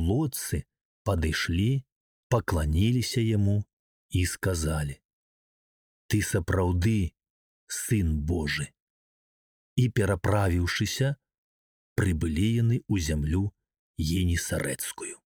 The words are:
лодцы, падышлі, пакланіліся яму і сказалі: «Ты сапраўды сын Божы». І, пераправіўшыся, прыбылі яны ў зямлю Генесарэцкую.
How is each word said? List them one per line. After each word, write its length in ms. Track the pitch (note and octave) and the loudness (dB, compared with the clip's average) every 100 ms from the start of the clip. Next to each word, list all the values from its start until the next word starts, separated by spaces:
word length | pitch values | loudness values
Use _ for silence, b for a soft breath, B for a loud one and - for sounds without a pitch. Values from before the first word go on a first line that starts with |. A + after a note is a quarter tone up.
лодцы, 640 | E2+ A#2+ D#3 - - D2 - _ _ _ - | 2 2 -2 -6 -6 -6 -6 _ _ _ -2
падышлі, 760 | F2+ D#2 D2+ - E2+ G#2+ C3+ - _ _ _ - | 0 0 -2 -2 0 2 0 -4 _ _ _ -2
пакланіліся 960 | A#2 - F2 D2+ D#2 A2 B2 A2 A#2 | -2 0 0 2 2 4 2 0 0
яму 400 | A2+ G#2 G2 G#2 - _ _ _ _ | 0 2 2 0 -2 _ _ _ _
і 140 | F#2 F2 | -2 -2
сказалі: 760 | - G2 F2 D#2 D#2 D2 C#2 _ _ _ _ _ _ _ _ _ _ - | -2 -4 -2 -2 -2 -4 -8 _ _ _ _ _ _ _ _ _ _ -2
«Ты 100 | G#2 | -2
сапраўды 920 | G2 G2+ F2 F2+ F2+ F2+ G2 A2 E2+ - _ _ _ _ - | 0 -2 0 2 2 2 2 2 0 -6 _ _ _ _ -12
сын 500 | - - A2 E2+ D#2 | -8 -2 0 2 0
Божы». 480 | D2+ F2 D2 - C#2+ _ _ _ _ _ _ _ _ _ _ - | -2 -2 -2 -4 -8 _ _ _ _ _ _ _ _ _ _ 0
І, 120 | B2 | 0
пераправіўшыся, 1300 | A#2 G2 F#2+ G2 G#2 G2 F2 F2 - G#2+ - C3+ D3 _ _ _ _ _ _ _ - | 2 0 0 0 2 2 2 0 -2 -4 -2 -2 -4 _ _ _ _ _ _ _ -2
прыбылі 500 | F2+ D#2+ E2 D#2 G#2+ A#2 | 0 0 0 0 2 2
яны 160 | A#2 B2 | 2 2
ў 160 | - G#2 | 0 -2
зямлю 420 | D#2+ D2+ D2 F2+ G2+ - _ _ _ - | 0 -2 0 0 -2 -6 _ _ _ -6
Генесарэцкую. 1160 | D#2 F#2 F2+ E2 - D#2 - - - - - - | -2 0 2 0 -2 -4 -4 -6 -8 -10 -14 -16